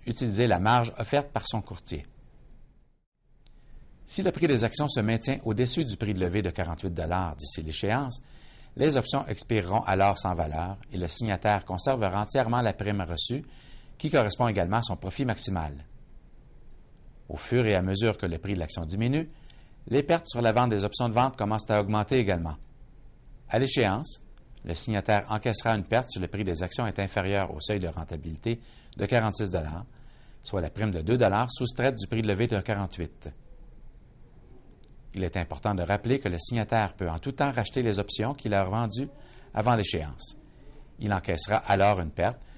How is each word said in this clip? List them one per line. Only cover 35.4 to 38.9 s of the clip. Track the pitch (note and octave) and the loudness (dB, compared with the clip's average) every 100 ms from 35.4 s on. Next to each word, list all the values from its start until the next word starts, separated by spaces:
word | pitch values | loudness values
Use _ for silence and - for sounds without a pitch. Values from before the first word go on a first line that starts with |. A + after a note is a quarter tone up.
| E2+ C#2 G#2+ | -4 -4 -2
de | G2 | 0
rappeler | F2 G2+ A#2 C3+ | 0 0 2 0
que | G#2 | 0
le | F2 | -2
signataire | - A#2+ G#2 A2+ G2+ | -2 -2 0 0 0
peut | - F2+ | -2 -4
en | E2 | -2
tout | - | -6
temps | C3 C#3+ | -2 -2
racheter | B2 G#2+ - | 0 -2 0
les | A#2+ G2+ | 0 0
options | G2+ - A2+ | -2 -2 -2
qu'il | C#3+ A#2 | -2 0
a | G2+ | 2
vendues | F#2 G#2+ A#2 | 2 0 -2